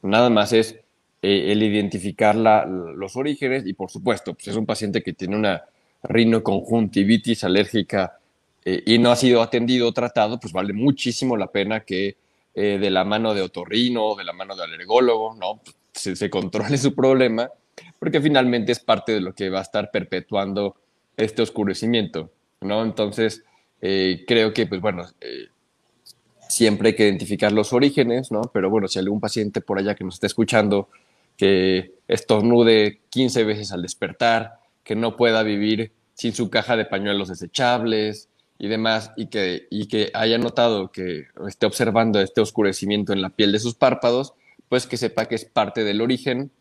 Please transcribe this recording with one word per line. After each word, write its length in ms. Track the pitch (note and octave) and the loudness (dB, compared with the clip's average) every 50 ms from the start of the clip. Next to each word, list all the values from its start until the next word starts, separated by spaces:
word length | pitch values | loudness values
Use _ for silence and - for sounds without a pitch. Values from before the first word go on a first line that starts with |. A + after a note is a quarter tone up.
| - | -2
Nada 260 | G2 G2+ A2+ B2 B2 | 2 4 4 4 6
más 240 | A#2 G#2+ G#2 G#2+ A#2+ | 4 4 2 4 4
es, 220 | A2+ A2 A2 - - _ _ _ _ _ _ _ _ - | 2 2 2 -4 -18 _ _ _ _ _ _ _ _ 0
eh, 280 | F#2+ G2+ G2 - E2 | 2 2 2 2 2
el 120 | G#2 G#2+ A2 | 2 2 2
identificar 720 | G#2+ G2+ G#2+ G2+ G2+ - G2+ F2 G2+ F2+ - A2 G#2+ G#2 | 2 2 0 -2 -2 -4 -6 -6 -8 -4 2 2 2 4
la, 300 | A2 A2+ A2 G#2+ G#2+ - | 4 4 6 6 4 4
los 500 | - F#2 F#2 F2 E2 C#2+ D2 G2 F#2+ - | 0 -6 -8 -8 -10 -10 -12 -12 -10 -8
orígenes 500 | B2 C3+ D3 D3 - C#3+ C3 B2+ C3+ B2 | -6 -4 -4 -4 -4 -2 -2 -2 -2 -4
y, 60 | - F#2+ | -6 -8
por 180 | _ F#2+ F#2 | _ -10 -10
supuesto, 440 | - G#2 F#2+ A#2+ A2+ G#2 - G#2 E2+ | -10 -6 -2 -2 -2 -2 -4 -10 -12
pues 140 | _ - - | _ -10 -6
es 80 | A2 | -4
un 100 | A2+ A2 | -4 -2
paciente 360 | - A2 - A2 G2+ G2 A2+ - | -4 -4 -4 -4 -2 -2 -4 -4
que 120 | - E2 | -4 -10
tiene 220 | _ F#2+ F2+ G2 | _ -6 -4 -2
una 260 | G#2+ G#2+ G2+ F#2 D#2+ - _ _ _ _ _ _ _ _ | 0 0 0 0 -2 -6 _ _ _ _ _ _ _ _
rinoconjuntivitis 1400 | - G2+ A2+ A#2 A2+ A2+ A2+ A2 - G2+ G2 - - A2+ A#2 A2 G2 - G2 G2 G2 A2+ A2 - A#2 A2+ - - | -2 2 2 4 4 4 2 2 0 -2 -2 -2 0 0 0 0 2 2 2 4 4 4 2 2 -2 -4 -2 0
alérgica, 720 | F#2 F#2 G2 G#2 - - A2 F#2+ _ - G2+ F#2 F2 - _ _ _ _ _ _ _ _ _ _ | 2 2 2 2 2 0 -4 -2 _ -2 -2 -2 -4 -6 _ _ _ _ _ _ _ _ _ _
eh, 200 | F2+ F#2 - - | -4 -4 -4 2
y 140 | - A2+ A#2 | 2 4 4
no 120 | A#2+ A#2+ | 6 6
ha 60 | A#2+ | 4
sido 240 | A#2+ C3 B2+ A#2+ A#2 | 4 4 4 4 4
atendido 480 | A2+ A2+ - A#2+ A#2 A#2+ B2+ B2+ A#2+ A#2 | 2 2 0 -2 0 2 0 2 2 0
o 40 | A2+ | 0
tratado, 440 | - A#2+ A#2+ - A#2+ G#2+ G#2+ A#2 A#2 | -2 -4 -2 0 0 0 0 -2 -6
pues 140 | - G#2+ D#2+ | -10 -8 -6
vale 220 | F#2 F#2+ G2+ G2 | -6 -4 -4 -4
muchísimo 600 | G#2 A#2+ C#3+ C3+ - - B2+ A2+ - - B2+ B2 | 0 2 0 0 0 -2 -4 -4 -2 -2 -2 -2
la 120 | A2 F#2+ | -2 -4
pena 340 | F2+ _ G#2 G2 G2+ A2 A2 | -4 _ -4 -2 -2 -4 -6
que, 380 | - - G2 F2+ G2 G2+ G2 _ _ _ _ _ _ _ _ | -6 -6 -4 -4 -4 -4 -6 _ _ _ _ _ _ _ _
eh, 220 | - G2+ G#2 G2+ G2 | -2 -2 0 0 0
de 120 | G2 G2+ | 0 0
la 140 | F#2+ F#2 F#2 | 2 0 0
mano 280 | G2+ G#2 G#2+ A2+ A2 G#2+ | 0 0 0 0 0 0
de 80 | G2+ | -2
otorrino, 760 | F#2+ F2+ _ - F2 F2+ G2+ A2+ B2 B2 B2 A#2 G#2+ G#2+ G#2+ | -4 -4 _ -12 -10 -4 -2 -2 0 0 0 -2 -2 -2 -2
de 100 | G2+ F#2+ | -4 -8
la 100 | E2+ E2+ | -12 -10
mano 200 | F2+ F#2+ G2 G2 | -12 -12 -14 -10
de 100 | F#2 F2 | -10 -10
alergólogo, 680 | D#2+ D#2+ E2 F2+ F#2 A2 B2 B2+ B2 A#2 A2 A2 A2 A2+ | -12 -12 -14 -6 2 4 4 6 6 4 2 0 -4 -6
¿no? 260 | A2+ G#2+ F#2 A2 - _ - - _ _ _ _ | -6 -8 -8 -8 -8 _ -20 -20 _ _ _ _
Se, 220 | - - G2 F#2 | -10 -8 -8 -6
se 140 | - G#2+ F#2+ | -4 -4 -2
controle 480 | E2 G2 F2 F#2 E2+ G#2+ G#2+ G#2+ C#3+ | -2 -2 -4 -2 -4 -6 -4 -2 -2
su 180 | C3+ B2 C#3 C3+ | 0 0 -2 0
problema, 540 | - C3 C3 C3+ C3 B2+ B2 A2+ A2+ A#2+ B2+ - _ _ _ _ - - - - _ | 2 2 4 4 4 4 2 2 -2 -4 -6 -8 _ _ _ _ -20 -20 -20 -16 _
porque 220 | - - C#3+ D#3 | -8 -2 -2 0
finalmente 520 | C#3+ D#3 D3 C3+ B2+ B2 B2 A#2+ G#2+ G#2 A#2+ | 2 4 4 4 4 4 2 0 0 -2 -2
es 80 | - | -4
parte 320 | _ - A2 G#2 - - A2 | _ 0 0 0 0 -2 -2
de 100 | G#2 F#2 | -2 -2
lo 100 | F#2 G2 | -6 -6
que 160 | - G2+ F#2+ | -6 -6 -4
va 120 | F#2 F#2+ | -4 -4
a 20 | G2 | -6
estar 280 | - _ G#2 G2+ - | -4 _ -4 -4 -2
perpetuando 840 | - G#2+ F2+ - - F#2 F2 _ G2+ G2 G2 G2 G2 G2+ G2+ G2 - _ _ _ _ _ _ _ _ | -4 -6 -6 -4 -8 -8 -8 _ -4 -2 -2 -2 -2 -2 -4 -4 -6 _ _ _ _ _ _ _ _
este 240 | - A2 G#2+ - - | -4 -4 -2 0 -2
oscurecimiento, 880 | A#2 G#2 - - G#2 G2 F#2 - - A2+ A#2+ A#2 G#2 E2+ - D#2+ D#2+ D#2+ _ _ _ _ _ _ | -2 -2 0 -2 -2 -2 -2 -2 -2 0 0 0 0 -2 -6 -10 -10 -10 _ _ _ _ _ _
¿no? 220 | - F#2+ G#2 A2 A2+ | -6 -4 -2 -2 -2
Entonces, 600 | A2+ G2+ - G#2+ G#2 G2+ - A2+ A2 G#2+ - _ _ _ _ _ _ _ _ | -2 -2 -2 -4 -4 0 -2 -2 -2 -2 -6 _ _ _ _ _ _ _ _
eh, 460 | - F#2+ G2 G2 F#2+ F#2 F#2 E2+ - - | -4 -2 0 0 0 0 0 -2 -2 0
creo 240 | B2 A#2 A2 A2 A2 | 2 4 4 2 2
que, 140 | - A2+ | 0 -2
pues 160 | E2 G2+ F#2 F2 | -2 -2 -4 -4
bueno, 240 | G#2+ F#2 F2 E2+ - _ _ - | -4 -4 -4 -10 -14 _ _ -16
eh, 260 | B1 B1 B1+ A1+ - _ _ _ _ _ _ _ _ _ _ _ - - _ _ _ _ _ _ _ | -14 -14 -14 -14 -18 _ _ _ _ _ _ _ _ _ _ _ -20 -20 _ _ _ _ _ _ _
siempre 420 | - - A#2 A2 G#2 G2+ G#2 A2 | 0 4 4 4 4 4 2 2
hay 40 | G#2+ | 4
que 100 | - G#2+ | 6 4
identificar 480 | G#2 G2 E2+ - F#2 G#2 F2 - G#2 G#2 | 4 4 0 -4 -6 -2 0 0 2 2
los 200 | G#2+ G#2 - - | 2 0 2 2
orígenes, 580 | B2 C#3 C#3+ C#3 - C3 A#2 A#2 B2+ C3 - | 2 2 2 4 2 0 2 0 -4 -4 -4
¿no? 120 | - G#2+ A2+ B2 _ | -4 -6 -6 -4 _
Pero 180 | A2 F#2 F#2+ | -2 0 2
bueno, 180 | G#2 A2 G2 F#2 | 0 0 0 -2
si 100 | - G2 | -4 -4
algún 220 | F#2+ G2 G#2 G#2+ | -2 -2 -2 -2
paciente 400 | G2+ G#2+ - A#2 G#2+ G#2 - A2+ | -4 -4 -4 -2 -4 -2 -4 -6
por 180 | - - G#2 F#2+ | -6 -4 -4 -2
allá 160 | F#2+ G#2 G2+ | -2 -2 -4
que 100 | - F#2+ | -4 -8
nos 100 | F#2 F2+ | -12 -8
esté 120 | - - | -4 -4
escuchando, 640 | G2+ - - A#2 - - A2+ G#2 G#2 G2+ G2+ G2 _ _ _ _ _ _ _ _ _ _ | -4 0 0 -2 2 4 2 4 4 2 0 -2 _ _ _ _ _ _ _ _ _ _
que 580 | _ G2+ G2 G2 F#2+ F#2 F#2+ F#2+ F#2 F#2 - - _ _ | _ 2 4 4 4 2 2 2 0 -2 -6 -16 _ _
estornude 920 | _ - G2 - - A2+ G#2+ G#2 A#2 A#2+ A#2+ A#2+ A2+ A2+ A2 G#2+ G#2 G2+ _ _ _ | _ -4 -4 0 2 2 2 4 4 6 6 6 6 6 6 4 2 -2 _ _ _
quince 340 | - A#2 C3 B2 - B2 A2+ | -2 -2 0 0 0 0 0
veces 280 | G#2+ G#2+ G#2 G#2 F#2 F#2+ | 0 -2 -4 -6 -10 -8
al 100 | F2+ F2 | -8 -8
despertar, 800 | F2 - _ - F#2 - _ B2 A#2 A2+ A2 A2+ A2 - _ _ _ _ _ _ | -10 -8 _ -8 -8 -6 _ 0 2 2 0 -2 -6 -14 _ _ _ _ _ _
que 100 | - A2 | -6 -4
no 220 | G#2+ A#2 A#2 G#2+ | -2 -2 -4 0
pueda 260 | - A#2+ A#2 A2+ A2 A2 | 2 2 2 4 2 0
vivir 500 | A2 G#2 G2+ G#2 G#2+ A2 G#2 A2+ G#2+ _ _ _ _ _ | 0 -2 -2 0 0 0 -2 -2 -8 _ _ _ _ _
sin 180 | - - A#2+ G#2 | -6 -6 -6 -4
su 180 | G2 A#2+ G2 | -2 -4 -2
caja 260 | - A2 G#2 - B2 | -2 -2 0 0 0
de 80 | A2+ G#2+ | 0 0
pañuelos 440 | - - G2 G2+ G#2 G2+ G2+ G2 F2+ | -2 -4 -4 -2 -2 -2 -2 -4 -6
desechables 1000 | F#2 E2 F2 E2 _ - C3+ B2 B2 B2 A2+ A#2 A2+ G#2+ G#2+ G#2+ G#2 G2+ - _ _ _ _ _ _ _ | -8 -12 -12 -10 _ -2 0 0 0 0 0 -2 0 0 -2 -2 -6 -10 -16 _ _ _ _ _ _ _
y 100 | - G2+ | -6 -4
demás, 420 | A2+ A2 A2+ A2+ A2 A2 G2+ - - | -4 -2 0 0 0 -2 -4 -8 -10
y 100 | - A2+ | -10 -10
que, 400 | - - A2 G2 F2+ F2+ - - _ | -6 -4 -4 -2 -2 -4 -6 -8 _
y 180 | - G#2+ G#2 G2+ | -8 -8 -6 -2
que 220 | - G#2+ G#2 - - | -2 -2 -2 -2 -2
haya 240 | G#2+ A2+ A2+ A#2 A#2 | -2 0 2 2 2
notado 540 | A#2 A#2 A2+ - A#2+ A#2+ A2 G2+ F#2+ F#2+ _ | 0 -2 0 2 2 2 2 0 -4 -6 _
que 340 | - F#2 F2+ F2 D2+ C#2+ _ _ - D#2+ G2+ | -8 -6 -6 -6 -8 -10 _ _ -12 -12 -12
esté 180 | - _ - | -4 _ -2
observando 540 | G#2+ - - A#2+ A2 G2 A2+ A2+ A2+ G#2+ G#2 | 0 2 2 0 2 4 4 2 4 4 2
este 200 | G2 F#2 - - | 2 2 2 0
oscurecimiento 720 | A2 G2+ - - G#2+ G2 F#2+ - - G2 G#2 G#2 G#2 G#2 G2+ | 0 0 0 0 0 0 0 -2 -4 -2 -2 -2 -2 -2 -2
en 80 | G2 | -2
la 100 | F#2+ F#2 | -2 -6
piel 200 | - - A2 G2+ | 0 0 2 2
de 80 | G2+ G#2+ | 2 0
sus 160 | A2+ A#2+ A#2 | -2 -4 0
párpados, 600 | _ C3 C3 B2 B2 - A#2+ A#2+ B2 C3+ B2+ _ _ _ _ _ _ _ _ | _ 2 2 4 2 0 0 0 0 -2 -4 _ _ _ _ _ _ _ _
pues 180 | - B2+ - | -2 -2 -2
que 100 | - - | -2 -8
sepa 300 | A#2+ B2+ A2+ - - A2 | -4 -4 -4 -2 -4 -4
que 80 | - A#2+ | -4 -4
es 100 | A2 - | -8 -8
parte 380 | _ _ A#2+ G#2+ G2 - A#2 A2 | _ _ -2 -2 0 -2 -2 -2
del 180 | G#2 G2+ G#2 | 0 0 0
origen 500 | A2+ B2 C3 B2+ - C#3+ B2+ B2 C#3 C#3 _ _ | 0 0 0 -2 -2 -4 -4 -4 -6 -10 _ _